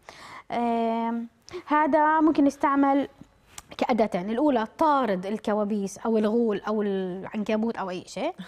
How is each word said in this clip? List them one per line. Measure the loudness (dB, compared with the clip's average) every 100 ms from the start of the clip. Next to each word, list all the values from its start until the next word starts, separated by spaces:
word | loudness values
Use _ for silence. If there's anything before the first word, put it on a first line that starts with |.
| -20 -20 -20 -20 -8
آم، | -4 -2 0 0 -2 -4 -4 -8 _ -18 -14 -2
هذا | 2 4 4 4 4
ممكن | 4 4 2
يستعمل | 2 2 4 4 2 0 -8 -20 _ _ -20 -16 -6
كأداتين، | 0 2 0 -2 -4
الأولى | 0 2 2 0 0
طارد | 2 4 2 -2 -4
الكوابيس | -6 -2 -2 0 -2 -4 -6
أو | -2 0
الغول | 2 2 0 -2
أو | -2 -2
العنكبوت | -2 -2 -4 -6 -8 -6 -2 -2 -2 -4
أو | -6
أي | -8 -10
شيء، | -8 -8 -8